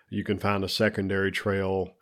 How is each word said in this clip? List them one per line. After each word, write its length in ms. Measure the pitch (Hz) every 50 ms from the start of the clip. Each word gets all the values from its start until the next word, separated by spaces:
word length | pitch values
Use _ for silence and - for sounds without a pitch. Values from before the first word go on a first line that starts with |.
| _ -
you 160 | 101 101 92
can 140 | - 98 92
find 260 | - 101 101 98 98
a 60 | 92
secondary 600 | - - 110 104 - 104 98 95 98 98 98 98
trail 640 | 92 - - 104 98 98 95 95 95 95 90 - - _